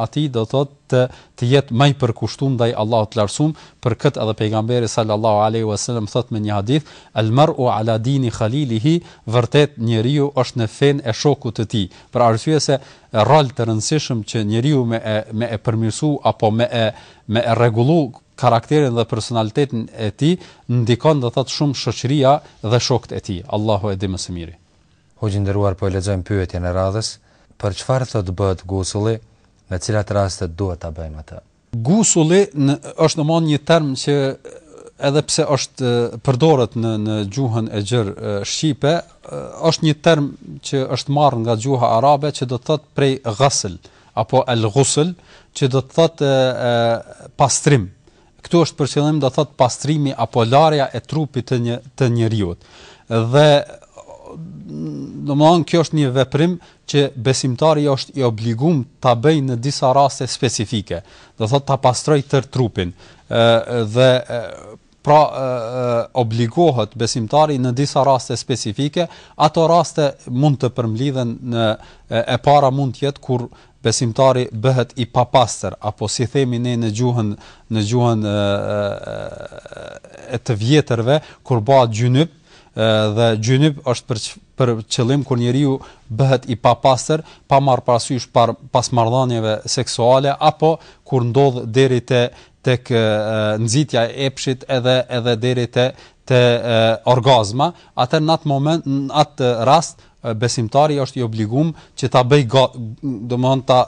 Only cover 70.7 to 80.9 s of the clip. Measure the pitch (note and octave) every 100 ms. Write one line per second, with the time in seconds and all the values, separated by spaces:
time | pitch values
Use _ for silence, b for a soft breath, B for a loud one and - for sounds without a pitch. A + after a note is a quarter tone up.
70.7 | - A2+ A2 C#3+ C3 A#2+ A2+ B2 A#2 A2
71.7 | A2 B B _ A2+ A#2 B2 C#3+ C#3+ C3+
72.7 | C3+ C3+ - C#3 - - B2 A#2+ b b
73.7 | _ A2+ - A#2+ A2 C3 B2+ B2 A2 C3
74.7 | B2+ A#2+ - A#2+ B2+ A#2 C3+ A#2 - F#2+
75.7 | - G#2 - G#2+ - A#2 C#3 C3 A#2+ B2
76.7 | A#2+ A2+ G#2 B2 A#2 G#2+ G#2 B B _
77.7 | A2 G#2 B2 A#2+ A2 G#2 G#2 G2+ G2+ G2+
78.7 | G#2 G2+ G2+ - G#1+ G#1 - - - -
79.7 | - - - - - - B2+ - G#2+ A2+
80.7 | D3+ -